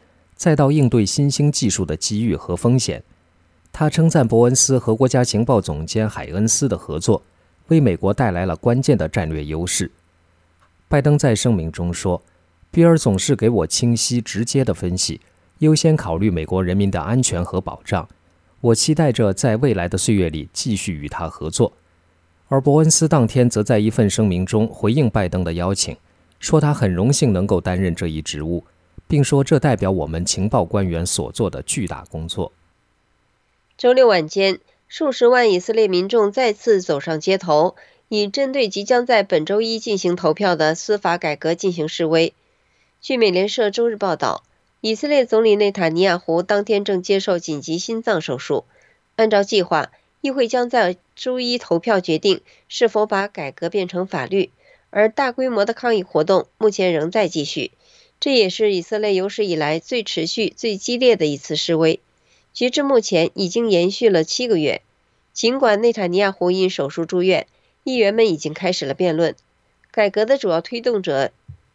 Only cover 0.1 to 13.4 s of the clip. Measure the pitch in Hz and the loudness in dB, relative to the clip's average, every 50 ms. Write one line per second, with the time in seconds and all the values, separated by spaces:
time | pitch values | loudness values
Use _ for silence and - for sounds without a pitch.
0.1 | _ _ _ _ _ - - 175 156 147 147 135 147 156 135 120 - 120 104 95 | _ _ _ _ _ -4 0 2 2 4 4 4 4 4 4 4 4 2 2 2
1.1 | - - 143 143 135 - 143 147 147 - - 104 87 - 95 78 78 80 - - | 0 0 0 0 0 2 0 0 0 0 0 -2 0 -2 -2 -4 -4 -4 -4 -4
2.1 | 107 104 117 113 82 - - - 87 87 - 117 123 127 - - 73 - - _ | -4 -2 -2 -2 -2 -2 -4 -6 -4 -2 0 2 2 2 0 -2 -6 -8 -12 _
3.1 | _ _ _ _ _ _ _ _ _ _ _ _ - - 160 151 - - 160 165 | _ _ _ _ _ _ _ _ _ _ _ _ -6 -2 -2 0 2 2 2 4
4.1 | - 165 127 113 117 113 120 123 131 - - - 135 123 - 117 110 110 131 127 | 4 4 2 4 4 4 4 4 4 2 2 2 2 0 0 0 0 2 2 2
5.1 | - 131 123 - - 104 117 - 127 107 90 - 78 73 80 85 - 113 107 104 | 2 2 2 2 0 0 2 2 2 2 0 -2 -4 -6 -6 -4 -2 -2 -2 -2
6.1 | - - - - 82 98 107 117 113 - 147 127 98 80 - - 73 80 - - | -4 -8 -10 -6 -2 0 0 2 2 2 0 0 -2 -4 -4 -6 -8 -2 0 0
7.1 | 107 - - _ _ _ _ _ _ _ _ - 165 160 143 110 87 - - 95 | 0 0 -2 _ _ _ _ _ _ _ _ 2 2 4 4 4 2 2 0 0
8.1 | 107 - 131 107 90 87 85 82 82 - - 123 120 131 135 - 139 92 80 78 | 0 2 0 0 0 0 -2 -2 -4 -2 0 0 0 2 2 2 2 2 0 -2
9.1 | - 117 85 78 80 76 73 73 78 80 87 90 - - 95 - - _ _ _ | -2 -4 -4 -4 -4 -6 -6 -6 -6 -4 -4 -4 -4 -4 -6 -6 -8 _ _ _
10.1 | _ _ _ _ _ _ _ _ _ _ _ _ _ _ _ - - 143 135 147 | _ _ _ _ _ _ _ _ _ _ _ _ _ _ _ -2 0 2 4 4
11.1 | 147 143 - 135 113 101 - 127 113 90 80 82 - - 87 87 85 - - 98 | 4 4 4 2 2 2 2 2 0 0 -2 -4 -6 -6 -4 -4 -4 -4 -2 -2
12.1 | 87 85 - _ _ _ _ _ _ _ _ _ - 170 170 170 165 156 - 127 | -4 -4 -6 _ _ _ _ _ _ _ _ _ 2 4 6 6 6 4 4 2
13.1 | 98 92 - - 139 98 | 0 0 0 0 0 2